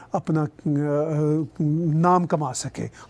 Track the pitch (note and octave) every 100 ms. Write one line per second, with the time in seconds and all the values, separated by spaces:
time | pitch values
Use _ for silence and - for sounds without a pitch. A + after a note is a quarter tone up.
0 | - F3+ - D#3+ D3+ - - C#3+ D3 D3
1 | D#3 D3+ D3+ D#3 D#3+ - D3+ D#3 E3+ D3+
2 | F3 F3+ F3 E3 C#3+ B2 C#3 - A2+ -
3 | -